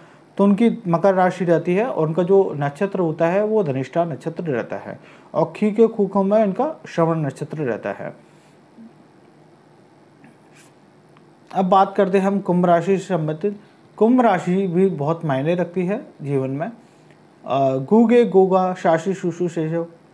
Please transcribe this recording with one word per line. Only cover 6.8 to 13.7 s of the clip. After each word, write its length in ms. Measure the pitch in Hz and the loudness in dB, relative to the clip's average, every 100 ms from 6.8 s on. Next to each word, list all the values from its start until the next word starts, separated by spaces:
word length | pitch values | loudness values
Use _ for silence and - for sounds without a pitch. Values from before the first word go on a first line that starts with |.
| - | -8
श्रवण 320 | - 165 165 | -2 0 0
नक्षत्र 380 | 143 - 151 151 | -4 -8 -10 -8
रहता 340 | 131 104 101 | -6 -6 -8
है। 220 | - 76 - _ _ _ _ _ - 226 - _ _ _ _ _ _ _ _ _ _ _ _ - _ _ _ - _ _ _ _ _ _ _ - 180 | -8 -12 -14 _ _ _ _ _ -20 -20 -20 _ _ _ _ _ _ _ _ _ _ _ _ -20 _ _ _ -20 _ _ _ _ _ _ _ -6 -2
अब 100 | 185 | 4
बात 300 | 190 196 - | 4 4 2
करते 220 | 190 190 | 2 2
हैं 80 | 190 | 2
हम 140 | 202 | 0
कुंभ 260 | 196 180 175 | 0 2 4
राशि 320 | 170 170 190 | 2 2 -2
से 60 | |
संबंधित। 560 | 190 170 156 156 208 202 - | -2 -4 -4 -4 -6 -6 -14